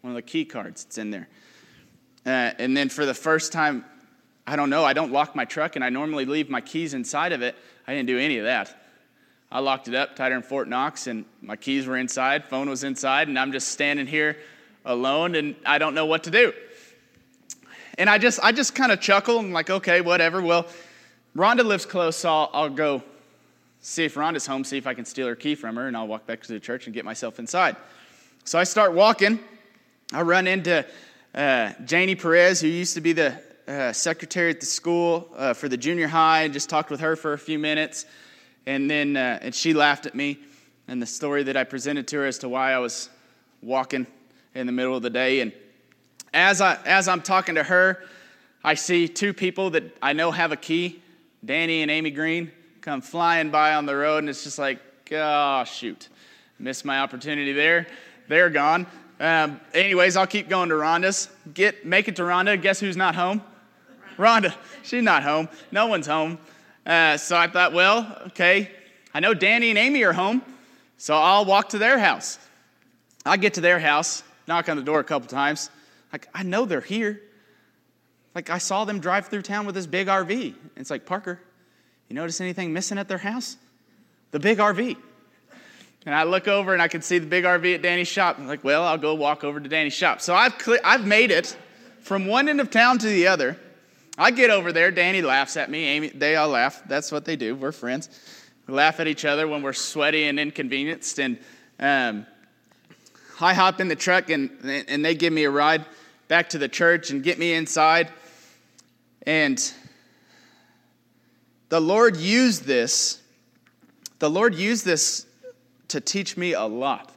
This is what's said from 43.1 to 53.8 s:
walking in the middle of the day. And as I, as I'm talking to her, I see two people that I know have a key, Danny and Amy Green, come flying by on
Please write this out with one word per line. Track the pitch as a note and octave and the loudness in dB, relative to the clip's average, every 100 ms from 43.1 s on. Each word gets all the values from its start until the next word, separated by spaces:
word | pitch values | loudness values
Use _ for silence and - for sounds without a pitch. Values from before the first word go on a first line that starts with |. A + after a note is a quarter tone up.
| _ _ _ _ _ | _ _ _ _ _
walking | A2+ C3 B2+ C3+ B2 _ _ _ _ | -4 -4 -2 -6 -6 _ _ _ _
in | C3 B2 | -10 -6
the | |
middle | B2 B2+ B2+ | -4 -2 -2
of | |
the | A#2+ | -4
day. | A#2+ B2+ C3 | -2 0 0
And | A#2 - - _ _ _ _ _ - | -2 -8 -20 _ _ _ _ _ -4
as | D#3+ F#3 F#3+ | 2 4 4
I, | F#3+ E3 - | 2 2 2
as | F#3+ F#3+ | 2 2
I'm | F3+ | -2
talking | - F#3 F3+ D#3+ | 0 0 0 -2
to | |
her, | C#3+ F#3 F#3 F#3 - - - _ _ _ | 2 2 2 0 -10 -20 -20 _ _ _
I | D#3+ D3+ | -2 -2
see | - F3 E3 | 0 0 0
two | E3+ G3+ | -2 -4
people | F#3+ F#3 F3+ F#3+ | -2 -6 -2 -2
that | D#3+ D3+ - | -2 -4 -6
I | C3+ | -2
know | D3+ E3+ | 0 -2
have | D#3 E3+ | 0 -2
a | D3+ | -4
key, | - E3 F3 F3 _ _ _ _ | -4 -2 -2 -8 _ _ _ _
Danny | A2+ D#3 E3 D#3+ | -6 -2 0 -2
and | D3+ | 0
Amy | D#3 D#3+ | -2 -2
Green, | C#3+ D#3+ E3+ E3 - _ _ | -4 -4 -4 -6 -14 _ _
come | - C#3 | -8 -8
flying | B2 E3+ E3+ E3+ D#3 | -8 -2 0 2 2
by | D3+ D3+ | 2 2
on | D3+ | 2